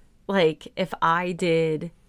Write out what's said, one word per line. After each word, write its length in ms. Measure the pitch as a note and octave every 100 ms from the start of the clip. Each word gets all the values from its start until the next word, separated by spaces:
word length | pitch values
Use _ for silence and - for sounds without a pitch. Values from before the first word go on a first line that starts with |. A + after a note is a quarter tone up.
| - _ -
like, 440 | G3 D#3+ D#3 - -
if 160 | F#3 -
I 320 | E3 E3 F3+
did 580 | F3 F3+ E3 D#3+ D#3 E3+ -